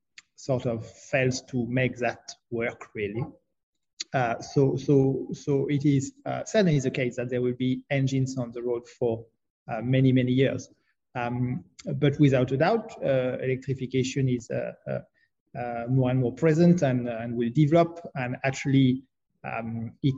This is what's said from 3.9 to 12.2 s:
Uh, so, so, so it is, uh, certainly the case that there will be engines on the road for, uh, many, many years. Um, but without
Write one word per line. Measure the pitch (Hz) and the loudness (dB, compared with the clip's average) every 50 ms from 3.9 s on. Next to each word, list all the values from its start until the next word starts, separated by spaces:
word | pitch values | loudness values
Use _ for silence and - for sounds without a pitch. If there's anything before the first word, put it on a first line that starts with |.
| _ - - _ - | _ -18 -10 _ -2
Uh, | 139 127 117 117 - | -2 0 0 -2 -6
so, | - - - 147 135 135 143 | -6 -2 2 2 2 2 2
so, | 135 - - 143 135 135 135 135 - - - | 0 2 4 4 4 4 4 0 -2 -6 -8
so | - - - 147 139 139 139 | -10 -8 -4 -2 -2 0 0
it | 139 147 143 143 | 0 0 0 2
is, | 151 139 135 127 - - _ - | 2 2 2 0 -2 -8 _ -8
uh, | 135 127 127 - | -8 -6 -6 -4
certainly | - - 220 202 175 147 143 | 0 2 4 4 4 4 2
the | 127 131 | 2 0
case | - 143 127 123 117 | 0 -2 -2 -2 -2
that | - 123 127 | -4 -6 -2
there | 127 123 | -2 0
will | 123 127 123 | 0 0 -2
be | 123 127 127 127 127 - - | 0 0 -2 -2 -2 -4 -2
engines | 143 135 135 135 139 135 131 127 - | -2 0 0 0 0 0 -2 -2 -4
on | 131 120 117 | -6 -6 -6
the | 117 120 | -8 -6
road | 120 123 120 120 120 | -4 -4 -4 -4 -6
for, | - - - 127 117 113 113 113 _ _ _ _ _ _ _ _ - | -10 -6 -2 -2 -2 -2 -2 -6 _ _ _ _ _ _ _ _ -8
uh, | 120 110 | -8 -4
many, | 113 127 131 131 131 131 | 0 2 4 4 6 6
many | 127 131 123 123 | 4 4 4 4
years. | 127 127 131 123 - - - - _ _ _ _ _ _ _ _ - | 4 4 2 2 0 -2 -8 -12 _ _ _ _ _ _ _ _ -8
Um, | 127 120 120 123 123 127 123 127 - - _ _ - - 196 143 | -6 -6 -4 -4 -4 -4 -4 -4 -6 -10 _ _ -14 -10 -8 -4
but | 135 151 143 139 | 0 0 0 2
without | - | 4